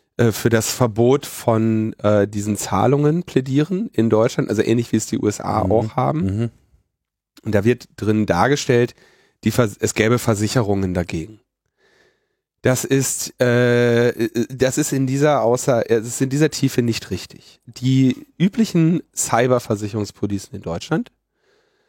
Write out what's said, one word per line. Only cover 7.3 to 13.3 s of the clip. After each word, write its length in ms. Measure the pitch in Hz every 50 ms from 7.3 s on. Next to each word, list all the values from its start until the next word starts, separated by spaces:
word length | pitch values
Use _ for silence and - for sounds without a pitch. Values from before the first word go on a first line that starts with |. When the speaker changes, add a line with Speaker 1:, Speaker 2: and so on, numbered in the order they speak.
| _ _ -
Speaker 1:
Und 120 | 113 101
da 80 | 101 98
wird 240 | 117 123 120 - - _
drin 300 | - 101 107 107 107 107
dargestellt, 720 | 98 - 85 101 127 143 143 - - 123 120 123 120 - _ _ _ _ _ _ _ _ _ -
die 60 | 110
Vers-, 260 | 110 - 123 104 101 -
es 140 | 110 104 -
gäbe 260 | - 107 110 120 117
Versicherungen 760 | - 120 110 101 110 104 - 131 110 101 101 98 95 92 90
dagegen. 460 | 90 87 - - 82 78 107 107 104 _ _ _ _ _ _ _ _ _ _ _ _ _ _ _ _ _ _ _ _ _ _ _ _ -
Das 200 | 123 131 123 -
ist, 560 | - 135 139 131 - - - - -